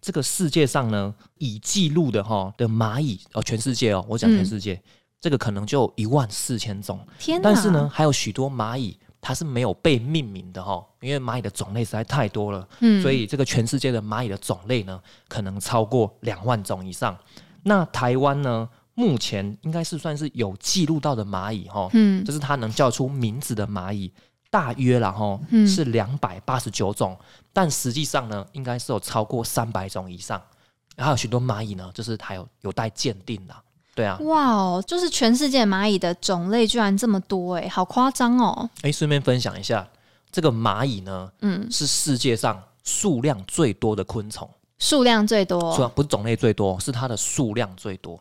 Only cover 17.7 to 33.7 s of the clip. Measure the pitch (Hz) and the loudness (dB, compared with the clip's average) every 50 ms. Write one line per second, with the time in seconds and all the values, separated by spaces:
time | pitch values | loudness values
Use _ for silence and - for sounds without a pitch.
17.7 | 208 196 170 - - - - 123 123 131 135 143 139 143 143 131 120 113 113 117 | 4 4 2 0 -2 -2 0 2 2 4 4 2 2 2 0 0 0 -2 -2 -6
18.7 | _ _ _ _ _ - 247 220 147 113 - - - 101 98 101 214 - - 160 | _ _ _ _ _ 0 2 2 2 2 0 -2 -2 -2 -4 -4 -6 -6 -8 -6
19.7 | 160 170 165 - - 151 - 170 151 147 156 147 - 120 113 98 95 - - - | -4 -4 -4 -4 -6 -6 -6 -6 -6 -4 -6 -6 -2 -2 -2 -2 -4 -8 -4 -2
20.7 | - 190 175 147 165 156 127 151 135 110 107 101 98 92 92 104 113 104 - 92 | 0 2 2 2 2 0 2 0 0 0 -2 -4 -4 -4 -4 -4 -4 -6 -6 -6
21.7 | 95 104 95 92 - 226 220 202 196 190 190 214 143 156 143 135 147 135 117 110 | -4 -4 -2 4 6 6 6 6 6 2 0 -2 -4 -4 -2 -2 -2 -2 -2 -4
22.7 | 110 - 147 127 110 - 139 127 139 139 123 110 104 131 147 - 123 104 101 98 | 2 2 2 2 4 2 -2 -2 -2 -2 -2 -2 -2 -4 -6 -6 -4 -4 -4 -4
23.7 | 101 98 90 95 104 101 98 90 _ _ _ _ _ _ _ _ - 208 165 123 | -6 -8 -6 -6 -6 -6 -8 -10 _ _ _ _ _ _ _ _ 0 0 0 0
24.7 | 120 135 131 123 123 123 117 95 95 104 107 104 98 98 143 156 240 226 214 202 | -2 0 2 4 4 4 4 2 0 0 -2 -2 -2 -4 -4 2 6 6 6 6
25.7 | 190 190 160 123 113 113 104 104 131 143 - 107 90 92 - - 131 127 - 113 | 6 4 2 2 2 2 2 0 -2 -4 -4 -4 -6 -6 -6 -2 -2 -2 -2 -4
26.7 | 101 - 110 95 101 - 113 98 92 90 - - - - _ _ _ 202 190 160 | -4 -2 -2 -2 0 0 -2 -2 -2 -10 -18 -20 -20 -20 _ _ _ 0 2 2
27.7 | 131 - - 131 117 143 156 139 - 147 127 110 107 101 98 - _ 143 131 123 | 0 -2 -2 -4 -2 -2 -4 -2 -2 -2 -2 -2 -8 -8 -8 -10 _ -10 -6 -6
28.7 | 120 123 - - 131 104 - - - 117 107 - - 123 113 - - - 120 113 | -6 -6 -4 -4 -4 -4 -4 -2 -2 -2 -2 0 -2 -4 -4 -2 -2 -2 -2 -2
29.7 | 107 95 92 98 - 101 92 92 90 90 92 - 117 95 - _ _ _ _ _ | -4 -6 -6 -6 -8 -8 -10 -10 -12 -14 -10 -8 -8 -8 -8 _ _ _ _ _
30.7 | _ _ _ _ - - 123 143 143 120 - 117 113 123 123 127 110 104 110 107 | _ _ _ _ -12 -4 0 0 0 0 0 0 -2 0 0 0 -2 -4 -4 -6
31.7 | 101 92 92 92 92 - 113 110 113 104 - - 101 92 90 - _ _ _ 101 | -8 -8 -10 -12 -12 -12 -8 -6 -6 -8 -6 -10 -10 -12 -12 -14 _ _ _ -8
32.7 | 92 - 113 110 - - - 139 107 95 92 - 120 101 95 85 - - _ _ | -6 -4 -4 -6 -4 -4 -4 -4 -4 -6 -8 -10 -10 -10 -10 -14 -20 -20 _ _